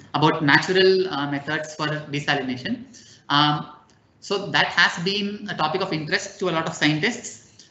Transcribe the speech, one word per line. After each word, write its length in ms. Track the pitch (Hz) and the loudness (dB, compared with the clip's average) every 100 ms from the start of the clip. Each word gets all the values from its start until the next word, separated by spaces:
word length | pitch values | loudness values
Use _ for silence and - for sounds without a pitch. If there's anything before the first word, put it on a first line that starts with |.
| - | -6
about 320 | 143 151 - | 2 2 4
natural, 640 | 143 147 170 185 190 190 185 | 6 4 4 4 6 4 0
uh, 220 | 143 143 | -2 -4
methods 440 | 143 151 156 - - | -4 -4 -6 -6 -6
for 100 | 151 | -4
desalination. 1000 | 151 - 143 151 139 127 123 185 247 - - - - - | -4 -6 -6 -2 -2 -2 -6 -6 -8 -10 -20 -20 -14 0
Um, 400 | 147 151 156 - - _ _ _ _ | 4 4 2 -4 -16 _ _ _ _
so 260 | - 196 196 | -6 -4 0
that 140 | 147 185 | 2 2
has 380 | - 190 - | 2 2 2
been 420 | 175 202 202 208 202 | -4 -2 -4 -6 -8
a 40 | |
topic 280 | 165 156 185 | -4 -2 -2
of 100 | 185 | -2
interest 460 | 160 151 196 - - | -4 -2 -4 -4 -4
to 100 | 185 | -2
a 40 | |
lot 140 | 160 165 | -2 -2
of 80 | |
scientists. 920 | - 151 151 208 233 - - - - - | 0 0 2 -2 -4 -10 -18 -20 -20 -18